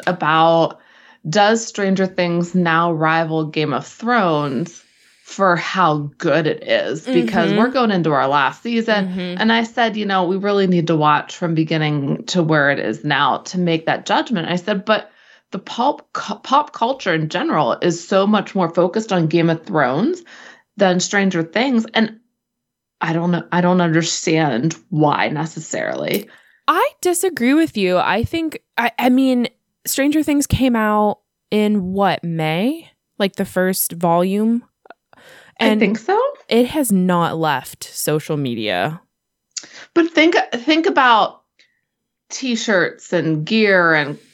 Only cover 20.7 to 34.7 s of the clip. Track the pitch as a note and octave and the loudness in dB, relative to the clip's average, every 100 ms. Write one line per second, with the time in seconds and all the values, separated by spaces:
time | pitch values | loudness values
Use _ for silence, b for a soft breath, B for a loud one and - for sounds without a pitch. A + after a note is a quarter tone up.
20.7 | - F#3+ F3+ - G3+ G3 F3 E3 G#3 C#4 | 0 2 2 0 0 0 0 -2 -2 0
21.7 | A#3 A3 A3 - - _ _ _ _ _ | 0 0 -2 -2 -4 _ _ _ _ _
22.7 | _ _ _ E3+ E3 E3+ E3+ - F3 F3+ | _ _ _ -4 -2 0 -2 -2 0 2
23.7 | F3+ E3+ D#3+ D#3+ - - D#3+ D3+ A#2 D#3+ | 2 2 2 0 -4 0 0 2 0 -2
24.7 | - _ D3+ D3 - G#2+ D3 D#3+ - D#3 | -4 _ 0 2 2 -2 -2 -6 -8 -10
25.7 | F2 G#1+ C2 D#2 - - b b b - | -8 -6 -6 -4 -4 -4 b b b -2
26.7 | E4 C#5 - F4+ F4 F#4+ D4 A#3 D4+ D#4+ | 0 0 -2 -2 0 -2 0 2 2 2
27.7 | G#3+ F#3 F3+ - G3 A#3 E4 D#4+ - - | 0 0 0 0 -2 -2 -4 -6 -8 -10
28.7 | - A#3 - B3 B3+ C4 B3 A#3 - _ | -4 -4 0 2 2 2 0 -2 -6 _
29.7 | _ - - C#4 D4+ D4+ C#4+ C#4 - C4 | _ -8 -2 0 0 0 0 0 0 2
30.7 | A#3 G#3+ G#3+ G#3 G3+ _ _ _ G#3+ G#3 | 2 2 2 0 -2 _ _ _ 0 2
31.7 | G#3 F3+ F#3+ G3 D#3 F3 E3 D#3 D#3+ A#3 | 0 -2 0 0 0 -4 -4 -2 0 -2
32.7 | E4 - _ _ - G3+ - G3 F#3 F#3 | -4 -10 _ _ -4 -4 -2 -4 -2 0
33.7 | F#3+ - E3+ F3 E3+ F#3 G3+ A3 A#3 - | -2 -6 -2 0 2 2 0 0 -2 -4